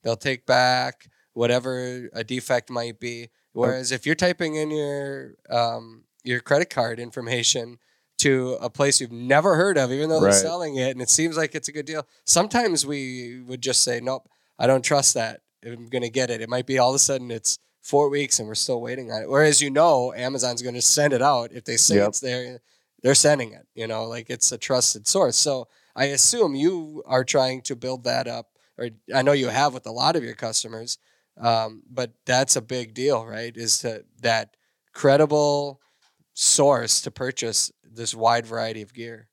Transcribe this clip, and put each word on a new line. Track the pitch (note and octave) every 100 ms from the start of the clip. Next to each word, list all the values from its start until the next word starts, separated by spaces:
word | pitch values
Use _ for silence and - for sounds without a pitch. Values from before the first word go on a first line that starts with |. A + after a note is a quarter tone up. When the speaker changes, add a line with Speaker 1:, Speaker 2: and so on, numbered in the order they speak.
Speaker 1:
they'll | A2+ A2+
take | C#3 B2+ -
back | B2+ B2+ B2+ B2+ - _ _ _
whatever | A#2 A#2 B2 B2+ B2+ B2+ B2+ A#2+
a | -
defect | A2 B2+ - B2 -
might | B2 A#2+ A2
be." | A#2+ A#2 A#2 _ _
Whereas | - B2 C3 B2
if | B2+ D3
you're |
typing | D3+ F3+ F3 E3
in | D#3 D3+
your, | D3+ C#3+ C#3+ C#3 C#3 C3 - _
um, | A#2+ A#2 A#2 A2+ A2+ _ _
your | B2+ B2
credit | - D3 F3
card | - A#2 A#2
information | A#2+ C3 A#2 B2 A2+ C3 A#2 A#2+ _ _ _ -
to | C#3+ C3 B2+ B2
a | A#2+
place | - C#3 C3
you've | A#2+
never | A#2 B2 C#3 F#3 D#3+
heard | G3 E3
of, | B2+
even | C3+ D#3
though | D#3+
they're | G2
Speaker 2:
Right. |
Speaker 1:
selling | G2 B2 F3 D#3+ C3+
it, | B2+
and | B2+
it | B2
seems | - E3 D#3+
like | D#3
it's | D#3 C#3
a |
good | D3+ C#3+
deal, | D#3 - _
sometimes | - E3+ G#3 A#3+ A3+ D#3+ C#3
we | C#3+ C3 B2+ A#2+ B2+
would | B2 B2+
just | B2 B2
say, | B2+ A#2+
"Nope, | B2 C3 _ _ _ -
I | B2
don't | C3+
trust | B2+ C#3+ -
that. | B2+ A2+ - _ _ A#2
I'm | A#2+ A#2
gonna | B2+ A#2+
get | B2 B2
it." | A#2
It | A2+
might | B2+ B2+
be | C3
all | B2+
of | C#3
a |
sudden | - C3+ B2
it's | A2+ - - _ _
four | - C#3+ D3
weeks | C#3+ C#3 -
and | G#2+
we're |
still | A2 - B2
waiting | A#2+ C3 A#2+
on | A2
it. | A2
Whereas, | C#3 D3+ D3
you | C#3+
know, | C3+ E3+ C#3 B2
Amazon's | A2+ B2+ C3+ B2 A#2
gonna | B2 A#2+
send | - D3+ D3
it | B2+
out. | C#3 C3 A#2
If | A#2+
they | - A#2
say | - G2+
Speaker 2:
Yep. | G2+
Speaker 1:
it's | -
there, | C3 B2 B2 B2 _ _ _ _
they're | B2+
sending | C3+ D3 D3 A#2
it, | G#2+ _
you | - A2+
know, | A2
like, | A2+ A#2 A#2
it's | A#2+ -
a | A#2
trusted | - B2+ - A2 G#2
source. | F#3+ D3 -
So | D3+ C3 A#2 _ _ -
I | C#3
assume | C#3 - A#3+ F#3
you | C#3 D#3+ F3+ D#3 D3+ -
are | C3
trying | B2+ D3 C3 C3
to | -
build | A#2+ B2+ C3
that | A#2+ B2 A#2+
up, | A#2 - _ _ -
or | A#2+ A2 -
I | C3
know | C3
you | C#3+ B2
have | B2 B2
with | B2+ A2+
a |
lot | A2+ C#3 E3+
of |
your | A#2
customers, | G#2+ A#2 G#2+ A2+ A2+ A#2+ - _ _ _ _
um, | A#2 A2+ A2 A2 _
but | B2+ A#2+ _ -
that's | B2+ C3+
a | C3+
big | A2+ B2+ A2+
deal, | A2 C3+ B2
right? | A2+ A2 A#2 A2+
Is | A2+ -
to, | A#2+ A2 - _
that | A#2 A2+ G#2 _ _ _ _
credible | - C#3+ C#3+ D3+ D3+ D3 C#3+ C#3+ C3+ _ _ _ _ _
source | - - - C#3+ B2+ A#2 -
to | -
purchase | - B2+ - A#2 G#2+ - _
this | _ A2+ A#2
wide | A2+ A2+ A#2 A2+
variety | A2+ A2+ A2
of | G#2
gear. | A#2 A#2 A2+ A2